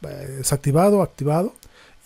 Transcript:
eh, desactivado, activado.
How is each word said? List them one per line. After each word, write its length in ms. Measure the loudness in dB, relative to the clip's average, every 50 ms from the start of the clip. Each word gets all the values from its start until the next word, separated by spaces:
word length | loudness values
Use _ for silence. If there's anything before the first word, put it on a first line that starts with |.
eh, 60 | -14
desactivado, 960 | -14 -12 -12 -12 -12 -10 -6 -4 -2 -2 -2 0 2 2 4 4 4 4 2 0
activado. 500 | -2 -4 -4 -2 0 0 0 -2 -4 -6 _ -20 -20 _ -20 -20 -20 _ _ -2